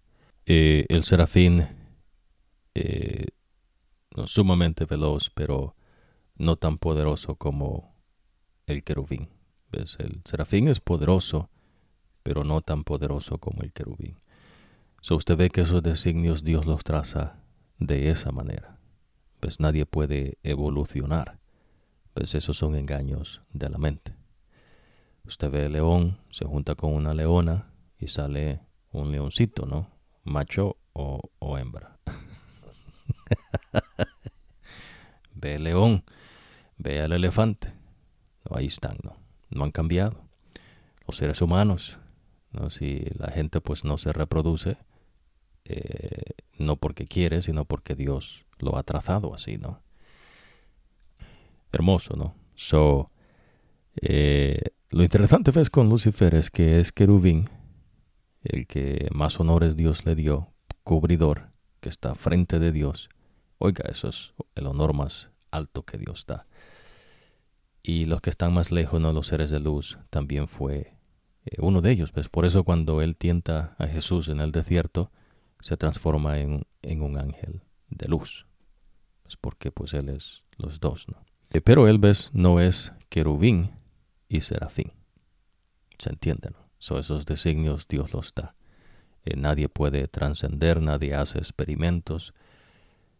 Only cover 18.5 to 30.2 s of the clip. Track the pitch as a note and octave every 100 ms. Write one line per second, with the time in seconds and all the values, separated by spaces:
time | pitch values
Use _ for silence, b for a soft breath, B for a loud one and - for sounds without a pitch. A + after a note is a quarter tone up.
18.5 | - - - _ _ _ _ _ _ -
19.5 | - D#2 D2+ D2 D#2 D2+ C#2+ C2+ - C#2+
20.5 | C#2+ D2 C#2+ - C#2 C#2 D#2+ - - _
21.5 | _ _ _ _ _ _ - - D2+ -
22.5 | D#2+ D2+ D2+ C#2 C#2+ C2+ C2+ - - _
23.5 | - C#2 G#2 D2+ - - - _ _ b
24.5 | b b b b b b b - - D2
25.5 | C#2+ D2 D#2 D#2+ F2 F2 G2 _ - D2
26.5 | D2 C#2+ D2 D#2+ D2+ D2+ D#2 D#2 F2 E2
27.5 | F#2 - - _ _ - - C#2+ C#2+ D2+
28.5 | C#2 - _ _ D2+ D2 D2 C#2+ - A#2
29.5 | - - D2 F#2+ _ _ _